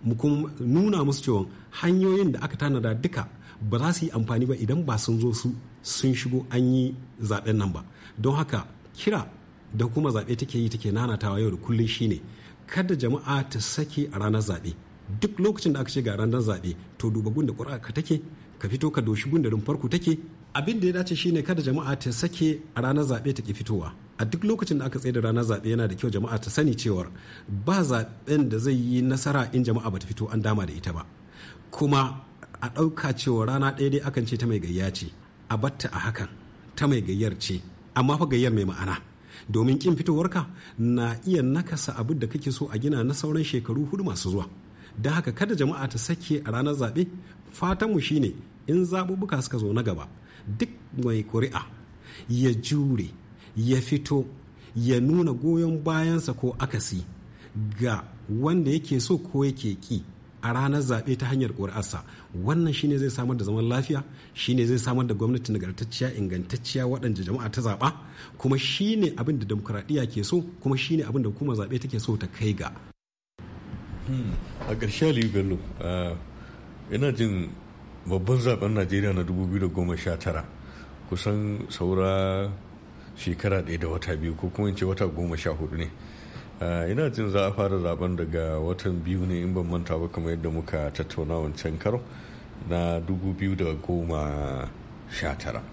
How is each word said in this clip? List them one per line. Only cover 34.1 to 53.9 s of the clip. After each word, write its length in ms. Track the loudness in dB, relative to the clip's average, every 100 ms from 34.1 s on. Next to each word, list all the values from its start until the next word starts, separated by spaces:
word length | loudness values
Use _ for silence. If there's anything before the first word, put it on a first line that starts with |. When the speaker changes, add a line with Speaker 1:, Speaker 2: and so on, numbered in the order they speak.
| -2 0
Speaker 1:
ce 100 | 0
ta 100 | 0
mai 140 | 0
gayya 320 | 0 0 0
ce, 120 | -2 -10 -12 -20 -20 -4
a 80 | 0
batta 320 | 0 -2 -6
a 60 | -4
hakan, 300 | -4 -4 -8 -10 -20 -20 -16 0
ta 100 | 2
mai 140 | 2
gayyar 320 | 2 0 0 0
ce, 200 | -4 -4 -6 -20 -6
amma 220 | 2 4 4
fa 80 | 4
gayyar 260 | 4 4
mai 120 | 4
ma'ana. 320 | 2 -2 -4 -4 -8 -20 -20 -18 -2
Domin 280 | 2 4 4
ƙin 180 | 4 2
fitowarka 500 | 2 2 2 0 -4 -10 -16 0
na 380 | 2 4 2 -2 0
iya 160 | 2
nakasa 540 | 4 2 0 -4 -4 -4
abin 200 | -2 0
da 80 | -2
kake 260 | -2 -4
so 160 | -4 -2
a 80 | 0
gina 240 | 0 2
na 100 | 0
sauran 280 | 0 0 0
shekaru 440 | 0 -2 0 -2 0
hudu 140 | -2
masu 260 | -2 -2 -2
zuwa. 160 | -2 -2 -10 -20 -20 -16 -4
Don 140 | 0
haka 180 | 0 0
kada 220 | -2 0 2
jama'a 320 | 2 0 -4
ta 80 | -4
sake 440 | -4 -4 0 -2
a 60 | 0
ranar 220 | 0 0
zaɓe, 340 | 0 0 0 -2 -2 -16 -20 -16
fatanmu 460 | -4 0 2 2 2
shine 340 | 2 2 2 -2 -14 -12 0
in 160 | 2
zaɓuɓɓuka 580 | 2 0 0 -2 -2 -2
suka 160 | -2 -2
zo 140 | 0
na 100 | 2
gaba, 240 | 0 -2 -6 -16 -20 -16 -8
duk 220 | -4 -4 -4 -10 -2
mai 200 | 0 0
ƙuri'a 380 | 2 0 2 0 -6 -16 -20 -20 -20 -18 -2
ya 220 | 4 4
jure, 560 | 2 0 2 2 0 -2 -8 -20 -20 -8 0
ya 240 | 4 4
fito, 440 | 4